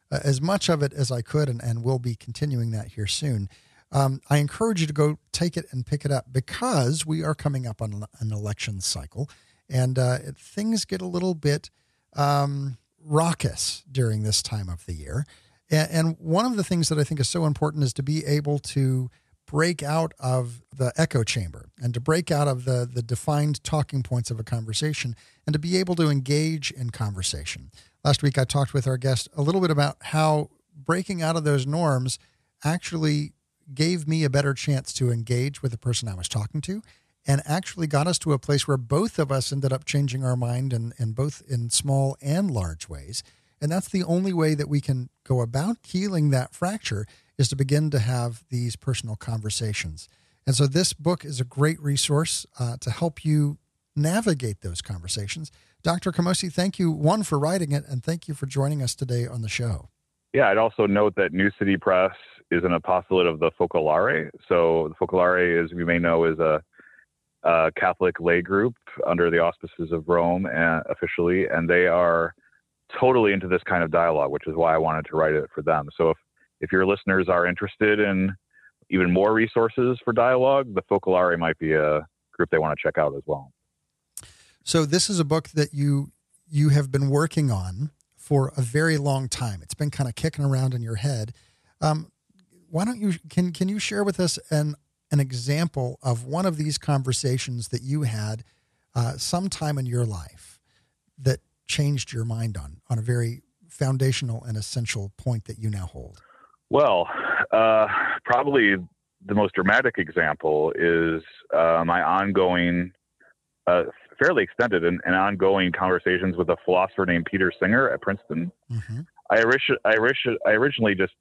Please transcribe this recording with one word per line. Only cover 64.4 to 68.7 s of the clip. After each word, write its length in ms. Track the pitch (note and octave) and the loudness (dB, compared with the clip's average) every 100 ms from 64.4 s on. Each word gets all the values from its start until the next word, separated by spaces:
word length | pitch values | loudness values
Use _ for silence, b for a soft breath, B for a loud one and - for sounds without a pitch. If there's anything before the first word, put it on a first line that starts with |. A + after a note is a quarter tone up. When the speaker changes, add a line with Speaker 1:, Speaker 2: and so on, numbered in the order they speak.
| - | 0
Speaker 2:
So 400 | F2 E2 E2 D#2 | 4 4 4 0
the 180 | D#2+ F2+ | -4 -2
Focolare, 560 | F#2 F2+ F2+ F2 E2+ | 2 4 4 2 2
as 100 | E2 | 0
we 120 | F2 | -2
may 140 | E2+ E2+ | 0 2
know, 260 | E2+ E2 | 2 4
is 140 | E2 D#2+ | 2 2
a, 220 | D#2+ D2+ - b b b b _ _ _ | 2 0 -2 b b b b _ _ _
a 260 | D#2+ E2 D#2+ - | 2 4 2 2
Catholic 420 | F#2 F2 F2+ E2+ | -2 2 0 0
lay 240 | E2+ F2 | 2 2
group 320 | F2 G2 A#2+ | 2 0 0